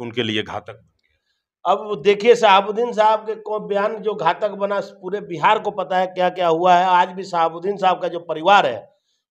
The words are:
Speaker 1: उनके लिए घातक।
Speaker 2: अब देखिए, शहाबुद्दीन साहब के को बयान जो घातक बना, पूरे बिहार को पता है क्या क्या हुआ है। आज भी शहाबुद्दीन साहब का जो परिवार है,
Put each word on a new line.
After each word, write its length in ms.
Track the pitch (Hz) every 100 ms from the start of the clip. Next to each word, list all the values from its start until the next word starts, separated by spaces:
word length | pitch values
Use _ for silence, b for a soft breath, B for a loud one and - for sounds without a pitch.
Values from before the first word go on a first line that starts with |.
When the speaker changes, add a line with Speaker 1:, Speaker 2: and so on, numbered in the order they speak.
Speaker 1:
उनके 220 | 120 120
लिए 200 | 113 107
घातक। 420 | 104 104 110 107 _ _ _ _ _ _ _ _ 170
Speaker 2:
अब 340 | 202 214 202
देखिए, 300 | 202 202 226
शहाबुद्दीन 580 | 233 220 190 202 208 240
साहब 280 | 208 214 220
के 140 | 214
को 260 | 214 208 214
बयान 360 | 185 202 208 226
जो 180 | 202
घातक 360 | 202 160 175 208
बना, 300 | 196 202 202
पूरे 400 | - - 185 202
बिहार 380 | 170 165 175 214
को 120 | 202
पता 280 | 202 185 185
है 80 | 185
क्या 220 | 185 180
क्या 200 | 180 175
हुआ 260 | 160 180
है। 100 | 175
आज 240 | 185 175 185
भी 160 | 185
शहाबुद्दीन 520 | 190 170 165 165 180 202
साहब 260 | 185 180
का 60 | 180
जो 100 | 170
परिवार 480 | 170 156 165 202 151
है, 280 | 110 82 _ _ _ _